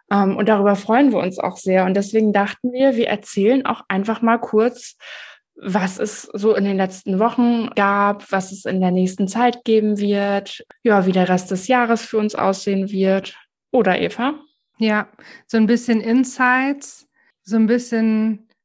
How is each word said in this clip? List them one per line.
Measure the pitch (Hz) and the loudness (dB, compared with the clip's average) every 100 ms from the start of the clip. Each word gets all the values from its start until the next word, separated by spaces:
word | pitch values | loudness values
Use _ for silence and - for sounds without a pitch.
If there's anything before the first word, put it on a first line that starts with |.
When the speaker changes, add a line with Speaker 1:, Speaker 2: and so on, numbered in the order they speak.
| _ | _
Speaker 1:
Ähm, | 202 196 - | 2 2 2
und | 214 | 2
darüber | 208 202 | 2 2
freuen | 196 - 233 285 | 0 0 4 4
wir | 208 | 2
uns | 180 - | -2 -4
auch | - - | -6 -4
sehr. | 190 185 | 0 2
Und | 185 | 2
deswegen | 196 202 220 214 | 0 0 0 2
dachten | 202 202 - 247 | 2 -2 -4 -6
wir, | 254 269 233 | 0 2 2
wir | 233 | 0
erzählen | 208 - 202 202 269 | -4 -4 0 2 2
auch | - - - | 0 -6 -4
einfach | 190 202 220 | -4 -2 0
mal | 226 233 | 2 2
kurz, | - 214 240 240 - - - - - - _ | 2 0 0 -2 -14 -20 -20 -20 -20 -20 _
was | - 196 190 185 185 | -14 -4 -2 -2 -4
es | 208 - - | -8 -8 -12
so | 202 214 202 | -2 0 2
in | |
den | 196 190 | 0 0
letzten | 190 - 196 190 | -2 -4 -4 0
Wochen | 233 233 240 233 214 - | 0 2 2 2 -2 0
gab, | 202 202 202 208 - | 2 2 0 -2 -4
was | 190 190 | -4 -4
es | 196 | -8
in | - 190 | -4 0
der | 185 | 0
nächsten | 180 185 185 196 | 2 0 -2 -4
Zeit | 226 247 240 | 0 0 0
geben | - 220 214 208 | 0 2 2 0
wird, | 202 202 202 196 196 - - - | 0 0 0 -2 -6 -14 -20 -4
ja, | 233 202 185 | 2 2 4
wie | |
der | 185 180 | 2 2
Rest | 185 185 | 0 -2
des | 185 - | -6 0
Jahres | 254 233 226 | 0 2 -2
für | - 220 | -2 -2
uns | 208 | -2
aussehen | - 190 190 202 196 190 | -2 -2 -2 -2 -2 -2
wird. | 196 190 190 190 - _ _ _ | 0 0 0 -4 -16 _ _ _
Oder, | 254 202 175 | 0 2 0
Eva? | 175 - 254 302 - _ _ _ | -2 -4 -6 -6 -14 _ _ _
Speaker 2:
Ja, | 220 214 - _ - - _ | -2 0 -4 _ -20 -20 _
so | 226 | 0
ein | 220 | 2
bisschen | 240 240 220 | 2 2 -2
Insights, | 226 247 254 - 254 254 269 285 - - _ _ _ _ | 2 0 0 0 0 2 0 -4 -10 -20 _ _ _ _
so | 185 | -4
ein | 226 220 | 0 2
bisschen | 240 240 226 220 220 220 214 _ _ | 0 -2 -2 0 0 -2 -4 _ _